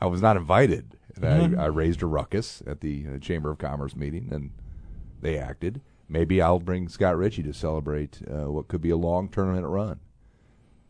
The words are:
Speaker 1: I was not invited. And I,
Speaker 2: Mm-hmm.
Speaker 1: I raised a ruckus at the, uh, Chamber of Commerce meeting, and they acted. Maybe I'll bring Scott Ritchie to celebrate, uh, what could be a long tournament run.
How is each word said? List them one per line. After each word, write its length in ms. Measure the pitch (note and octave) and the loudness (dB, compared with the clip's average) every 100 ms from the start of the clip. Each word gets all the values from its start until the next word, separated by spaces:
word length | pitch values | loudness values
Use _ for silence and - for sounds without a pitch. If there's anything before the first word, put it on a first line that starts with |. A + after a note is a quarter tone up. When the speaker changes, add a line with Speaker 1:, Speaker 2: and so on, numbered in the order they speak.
Speaker 1:
I 60 | F#2 | -2
was 140 | F2+ | 4
not 140 | A2 G2 | 4 4
invited. 640 | D#2 G2 C3 D#2+ A#1 - - - | 4 6 6 2 -4 -20 -20 -4
And 100 | A#2 | 4
I, 140 | D#3 | 4
Speaker 2:
Mm-hmm. 200 | E3+ F2+ | 4 4
Speaker 1:
I 40 | D2+ | 2
raised 360 | D2+ D#2+ E2 | 2 2 2
a 20 | F2 | 0
ruckus 560 | D2+ B1 G2 A2+ - - | 0 0 -4 -4 -12 -10
at 140 | D2 | -6
the, 260 | D#2+ C#2+ D2 C#2 | -4 -4 -6 -8
uh, 20 | |
Chamber 300 | C#2+ E2+ D2+ | -4 -2 -2
of 80 | D2+ | -4
Commerce 360 | D2 C#2+ C#2 C#2 | -6 -4 -6 -6
meeting, 320 | C#2+ E2 B2+ | -6 -6 -6
and 220 | D2 C#2 - - - - - - - | -8 -8 -12 -14 -14 -14 -14 -14 -6
they 160 | - D2+ | -4 -4
acted. 420 | B1+ C2+ F2 C3 - _ - | -6 -6 -6 -6 -14 _ -4
Maybe 320 | D#2 E2 F#2 | 0 4 6
I'll 180 | E2+ F2+ | 6 4
bring 300 | E2+ F2+ F2 | 2 -2 -4
Scott 280 | - F#2+ E2+ | 0 2 4
Ritchie 260 | G2 G#2+ | 2 0
to 100 | D2 | -6
celebrate, 680 | D2 E2 D#2 D2 D2 D2 - - | -4 -2 -2 -2 -4 -6 -10 -8
uh, 220 | D2+ D2 | -6 -4
what 160 | D2+ D2+ | -4 -4
could 140 | F2+ | -2
be 80 | E2 | 2
a 80 | E2+ | 2
long 320 | E2+ F2 G2 | 2 0 0
tournament 360 | - F#2+ F#2 D#2 | -2 0 0 -2
run. 340 | F#2+ G#2 D#2 - _ - _ _ _ _ _ | -2 -4 -8 -14 _ -20 _ _ _ _ _